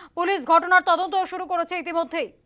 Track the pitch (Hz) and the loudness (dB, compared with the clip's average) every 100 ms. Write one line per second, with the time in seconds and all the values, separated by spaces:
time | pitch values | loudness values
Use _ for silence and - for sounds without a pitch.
0 | 330 339 349 392 262 330 349 370 359 339 | -14 -4 -2 -2 4 4 6 2 4 0
1 | 370 381 370 370 359 349 339 359 330 330 | 0 -2 -2 -6 -6 -4 -4 -6 -4 -4
2 | 330 330 214 _ | -4 -4 -6 _